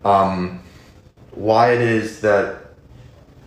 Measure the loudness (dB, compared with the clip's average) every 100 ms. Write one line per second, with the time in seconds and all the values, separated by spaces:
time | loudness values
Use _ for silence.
0 | 0 2 2 -2 -8 -10 -18 -20 -20 -20
1 | -20 _ -20 -8 0 4 4 2 0 -2
2 | -4 -4 0 0 -2 -8 -18 -20 -20 -20
3 | -20 -20 -20 -20